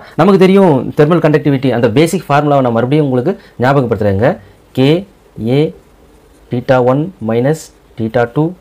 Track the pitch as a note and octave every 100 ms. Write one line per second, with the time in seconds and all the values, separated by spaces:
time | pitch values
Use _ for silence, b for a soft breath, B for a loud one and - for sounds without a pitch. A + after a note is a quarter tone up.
0 | B - F3 F#3+ F#3 G3 F#3 C3+ - -
1 | D3+ F3 D3+ D3 D3+ C#3 C3+ A#2+ A#2+ A2+
2 | D#3+ F#3 - C#3+ D3 C#3+ B2+ A2+ A#2+ D3+
3 | C#3+ B2+ C3+ G3+ B - B2 C#3 A#2+ G#2+
4 | G#2 G2 B2+ - b b _ - C3 E3
5 | G3+ _ _ - A2 C3+ D#3+ F3+ _ _
6 | _ _ _ _ _ B2 A#2 B2+ B2 C3+
7 | E3+ - A2 A#2 C3 D#3+ - _ _ -
8 | A2 B2 A#2+ - D#3+ F#3